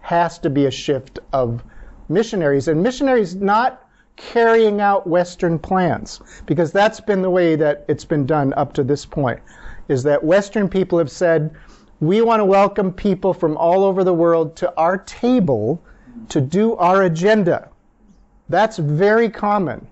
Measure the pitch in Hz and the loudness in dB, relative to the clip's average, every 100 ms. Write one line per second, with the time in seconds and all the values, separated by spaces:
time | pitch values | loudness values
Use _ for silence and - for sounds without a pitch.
0 | - 170 170 - 170 139 139 - - 139 | -2 -2 -2 -4 -4 0 -2 -2 -4 -4
1 | 131 - - 135 123 117 - - - - | -4 -20 -6 -2 -2 -4 -12 -20 -20 -20
2 | - 160 226 208 151 139 160 156 214 254 | -4 -2 -2 -2 0 0 0 0 0 0
3 | 277 254 190 185 196 214 262 262 _ _ | 0 0 0 -4 0 0 0 -4 _ _
4 | _ - - 233 226 226 220 208 202 202 | _ -20 -4 2 4 4 4 2 0 0
5 | 185 170 175 - 175 165 - 185 180 110 | 0 0 0 -2 -2 -2 -2 0 0 -2
6 | 107 - - - - 143 160 202 208 214 | -8 -18 -20 -20 -4 -2 0 2 0 0
7 | - 196 185 180 175 156 151 147 - 151 | -4 -2 2 2 2 2 2 0 -4 -6
8 | - 151 131 156 135 135 143 - 127 143 | -2 -2 0 0 0 -2 -4 -2 -2 -2
9 | - - 131 117 - - - - - 139 | -4 -4 -4 -4 -12 -20 -16 -16 -4 -2
10 | 143 143 156 190 202 220 196 190 185 170 | 2 0 2 2 2 -2 -2 -2 0 0
11 | 156 - 175 165 156 - - - - - | -2 -2 0 2 -2 -8 -20 -20 -20 -6
12 | 156 202 233 226 202 196 196 202 190 175 | 0 2 2 2 4 4 2 0 -4 -2
13 | 208 190 196 175 165 151 165 185 196 190 | -2 0 -2 0 -2 0 0 2 2 2
14 | 185 170 170 165 156 - 180 - 165 190 | 0 2 2 2 0 -4 -6 0 -2 -2
15 | - - 240 254 175 120 107 165 - - | -8 -6 0 0 0 0 -2 -6 -10 -20
16 | - - - 156 135 175 220 226 175 190 | -20 -20 -6 -4 0 0 0 2 2 2
17 | 190 160 190 220 175 139 - _ _ _ | 2 0 2 2 2 -2 -6 _ _ _
18 | _ _ _ _ - 170 220 220 147 151 | _ _ _ _ -4 0 0 -2 -4 0
19 | 202 220 226 - 208 208 160 113 - | 2 2 0 -2 -2 -2 -2 -6 -14